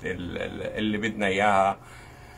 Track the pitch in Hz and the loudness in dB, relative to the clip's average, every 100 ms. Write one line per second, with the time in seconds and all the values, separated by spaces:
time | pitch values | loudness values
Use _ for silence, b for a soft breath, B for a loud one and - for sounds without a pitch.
0 | 87 90 87 87 92 92 - - 107 104 | -6 -6 -6 -6 -6 -6 -6 -2 0 0
1 | 110 107 101 95 104 98 98 - B B | -2 0 0 4 4 6 4 0 B B
2 | B B B | B B B